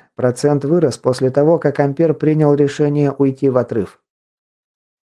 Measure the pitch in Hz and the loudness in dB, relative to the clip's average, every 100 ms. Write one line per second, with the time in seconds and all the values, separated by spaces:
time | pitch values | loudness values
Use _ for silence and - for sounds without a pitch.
0 | _ - 123 123 147 147 139 175 151 113 | _ -4 -4 0 0 0 0 0 0 -2
1 | - 127 131 143 147 165 147 143 143 139 | -4 -2 0 2 2 2 0 0 -2 0
2 | 165 147 151 156 151 143 139 143 147 147 | 0 0 0 2 2 2 0 0 -2 0
3 | 143 139 139 135 139 127 120 117 92 - | 0 0 -2 0 0 0 -2 -4 -6 -12
4 | _ _ _ _ _ _ _ _ _ _ | _ _ _ _ _ _ _ _ _ _